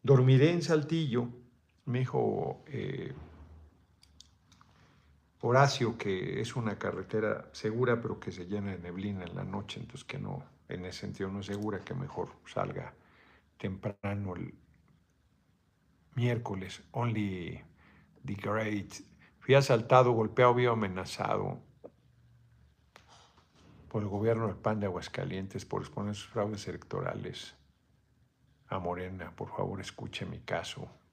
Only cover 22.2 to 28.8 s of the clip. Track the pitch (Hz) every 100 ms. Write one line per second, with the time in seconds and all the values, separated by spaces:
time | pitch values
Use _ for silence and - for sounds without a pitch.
22.2 | _ - _ - - _ _ - - -
23.2 | - - _ _ - - - 110 104 101
24.2 | 110 113 110 90 110 107 101 87 - -
25.2 | 92 92 98 95 - 95 92 - 101 101
26.2 | - 113 104 104 - 80 - 50 50 -
27.2 | 90 - - - _ _ _ _ _ _
28.2 | _ _ _ _ _ 95